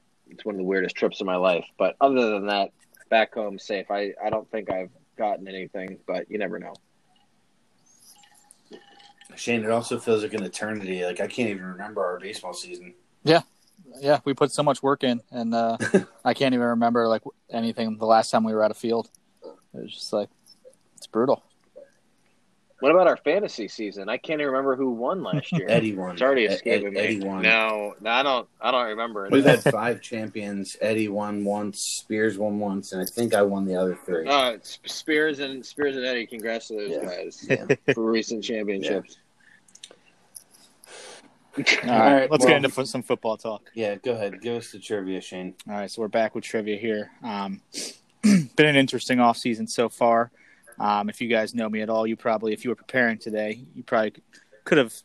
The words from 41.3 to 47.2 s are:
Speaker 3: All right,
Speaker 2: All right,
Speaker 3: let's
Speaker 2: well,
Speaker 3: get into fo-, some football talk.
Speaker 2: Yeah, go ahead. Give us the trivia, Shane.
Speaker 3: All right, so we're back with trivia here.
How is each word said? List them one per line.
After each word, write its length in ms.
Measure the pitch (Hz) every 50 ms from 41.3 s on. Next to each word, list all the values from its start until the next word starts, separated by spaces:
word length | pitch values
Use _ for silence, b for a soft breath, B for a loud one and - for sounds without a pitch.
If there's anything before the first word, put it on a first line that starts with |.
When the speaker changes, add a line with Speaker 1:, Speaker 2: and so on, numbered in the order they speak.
| _ _ _ _ -
Speaker 3:
All 80 | 143 -
right, 240 | - - - -
Speaker 2:
All 260 | 120 120 - 139 139 143
right, 180 | 135 131 127
Speaker 3:
let's 120 | 156 147 127
Speaker 2:
well, 60 | 131
Speaker 3:
get 80 | 151
into 120 | 139 147 131
fo-, 140 | - 135 135
some 200 | - - 127 -
football 340 | - 123 - - 113 107
talk. 320 | - - 113 107 101 - - -
Speaker 2:
Yeah, 200 | 113 110 101 101
go 180 | 101 - 127 117
ahead. 280 | 113 104 98 92 95
Give 140 | 107 120 120
us 140 | 117 110 -
the 80 | - 98
trivia, 420 | 95 - 110 101 95 95 92 92
Shane. 320 | - - 92 92 92 90 - - - 107
Speaker 3:
All 60 | 104
right, 140 | 101 101 95
so 120 | - 117
we're 60 | 110
back 260 | 104 - 117 110 107 -
with 80 | 117 -
trivia 340 | - - 113 104 107 104
here. 340 | 101 113 113 107 107 104 - - -